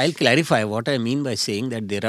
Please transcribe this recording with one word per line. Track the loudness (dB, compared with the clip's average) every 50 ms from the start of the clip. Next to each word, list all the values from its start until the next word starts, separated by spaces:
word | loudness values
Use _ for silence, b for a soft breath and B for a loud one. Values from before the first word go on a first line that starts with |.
I'll | 2 0
clarify | 0 2 2 4 4 4 4 4 2 2 2 0
what | -2 -2 -2 -2
I | -2 0
mean | 0 0 -2 -2 -2
by | -2 -2
saying | -4 -2 -2 -2 -4 -4 -4
that | -6 -6 -4 -4
there | -4 -2 -2